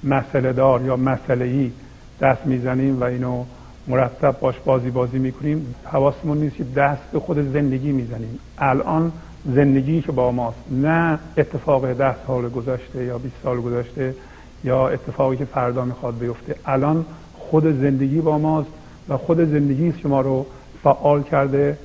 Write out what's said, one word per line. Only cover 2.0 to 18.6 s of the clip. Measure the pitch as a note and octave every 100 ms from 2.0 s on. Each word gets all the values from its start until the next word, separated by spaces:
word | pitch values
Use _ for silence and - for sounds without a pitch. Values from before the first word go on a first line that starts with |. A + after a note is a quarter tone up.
| - -
دست | C3+ B2+ -
می‌زنیم | B2+ B2+ B2+ C3+ C3
و |
اینو | B2 B2 B2+ B2 B2 - - - -
مرتب | B2+ B2+ - C#3+ B2+
باش | C3+ B2 -
بازی | C3 B2
بازی | B2 B2+ C3
می‌کنیم، | C3 B2 D3 D#3 C3 A#2+
حواسمون | - C#3+ C#3 C#3 D#3+ D3+
نیست | D3+ -
که | B2 C3
دست | C#3+ C#3 -
به | D#3
خود | - C#3+ C#3+
زندگی | C#3 C#3+ C3 C#3+
می‌زنیم. | C3+ A#2 A#2 A2+ B2 - -
الان | C3+ C3 - D#3+ E3 D#3+ - - -
زندگی | B2+ C#3+ C3+ C3 E3
که | D3+
با | C3 B2
ماست، | B2 A#2+ A2+ -
نه | C3 D3 E3 E3 D3+ - -
اتفاق | D3 C#3+ - C3+ C3
ده | B2 C3+ A#2 -
سال | B2+ A#2+
گذشته | B2 A#2+ B2+ - C3 B2
یا | A#2+
بیست | B2+ -
سال | - B2
گذشته | A#2+ A#2+ A#2+ - C3 C3 - - - -
یا | C3 B2+ C3
اتفاقی | C3+ - B2+ C3+ B2+
که | C3+
فردا | - B2 B2 B2
می‌خواد | B2 B2 A#2
بیفته. | A#2+ A#2 - D3 -
الان | C3+ C#3+ D#3 D#3+ - - -
خود | - D#3+ D#3+ C#3
زندگی | C#3 C3+ C3+ D3+
با | D#3+ D3+
ماست | D#3 D#3